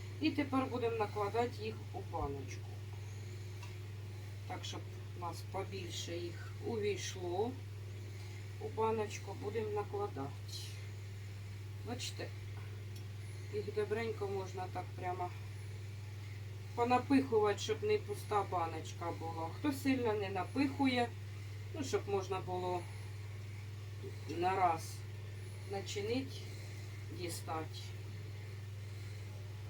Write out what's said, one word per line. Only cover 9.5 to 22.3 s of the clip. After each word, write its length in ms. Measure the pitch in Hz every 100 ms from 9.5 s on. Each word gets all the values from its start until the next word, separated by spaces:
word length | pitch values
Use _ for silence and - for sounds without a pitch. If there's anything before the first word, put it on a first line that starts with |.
| - 107
накладати. 840 | 104 104 - 101 - 269 - - - - - - - - - - - - - - - -
Бачите, 420 | 247 - - - - - - - - - - - - - - -
їх 200 | - -
добренько 540 | 427 415 427 453 440 403
можна 380 | 196 185 190 180
так 120 | 185 - -
прямо 340 | 359 - 359 - - - - - - - - - - - - - - -
понапихувати, 840 | 240 247 - 269 - 226 208 202
щоб 240 | - 220
не 160 | 208 214
пуста 440 | 202 202 - 208 196
баночка 640 | 180 165 160 156 - 170 160
була. 280 | 160 165 165 -
Хто 140 | 294
сильно 400 | 262 269 254 240
не 160 | 214 196
напихує, 800 | 190 175 262 285 - 269 247 240 - - - - - -
ну, 100 | 320
щоб 240 | 285 403 -
можна 320 | 403 381